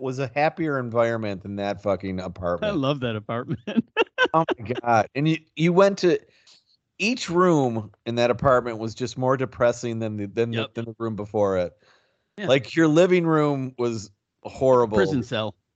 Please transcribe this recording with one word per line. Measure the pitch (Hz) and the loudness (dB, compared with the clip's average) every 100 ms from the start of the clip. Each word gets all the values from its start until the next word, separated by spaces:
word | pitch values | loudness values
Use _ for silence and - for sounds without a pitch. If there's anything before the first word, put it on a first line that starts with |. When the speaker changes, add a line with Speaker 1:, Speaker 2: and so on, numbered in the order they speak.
Speaker 1:
was | 131 127 | -6 -4
a | 135 | -4
happier | 117 156 160 160 139 | 0 -2 0 -4 -2
environment | 123 117 117 113 107 95 | -2 0 2 0 -4 -6
than | 101 101 | -8 -6
that | 101 98 | -4 -4
fucking | 101 95 95 92 | -2 -2 -2 -6
apartment. | 92 90 90 - 214 | -8 -6 -4 -2 -2
Speaker 2:
I | 185 | -2
love | 135 147 | -2 -2
that | 123 107 | -2 -6
apartment. | 104 117 127 165 - | -6 -8 -6 -8 -6
<laughs> | 220 - - 453 - 508 | -8 -6 -2 -2 0 0
Speaker 1:
Oh | 160 165 - | 0 0 -4
my | - 120 | -6 -6
God. | 120 113 101 | 2 2 2
And | 131 151 | 0 -2
you, | 160 _ | -2 _
you | - 165 | -2 0
went | 180 196 196 | 4 4 4
to, | 180 151 _ _ _ _ _ _ _ - | 2 0 _ _ _ _ _ _ _ -6
each | 196 247 - | -4 -2 -2
room | 170 180 175 127 113 107 _ - | 2 4 4 2 -2 -8 _ -6
in | |
that | 120 120 | 0 2
apartment | 123 139 127 120 113 | 4 4 4 2 -6
was | 113 | -6
just | 110 127 - | -6 -8 -4
more | 127 131 | -2 0
depressing | 127 - 120 117 123 113 | -2 0 0 0 -4 -6
than | 110 107 | -6 -6
the, | 101 | -6
than | 107 117 | -2 -2
Speaker 2:
Yep. | 113 107 | -2 -6
Speaker 1:
the, | - | -8
than | 117 | -10
the | 110 | -8
room | 117 | -8
before | 104 104 107 101 95 | -6 -4 0 2 2
it. | 87 - _ _ _ _ _ - | -2 -6 _ _ _ _ _ -8
Speaker 2:
Yeah. | 190 | 0
Speaker 1:
Like, | 135 - | 0 0
your | 165 160 | 2 4
living | 151 180 180 165 | 6 6 4 2
room | 156 147 139 131 127 | 2 2 0 -4 -4
was | 120 113 98 _ _ _ | -4 -4 -10 _ _ _
horrible. | 107 - 131 123 117 104 | -16 -2 4 4 4 2
Speaker 2:
Prison | - 147 | 2 0
cell. | 113 113 110 - _ | -4 -4 -6 -8 _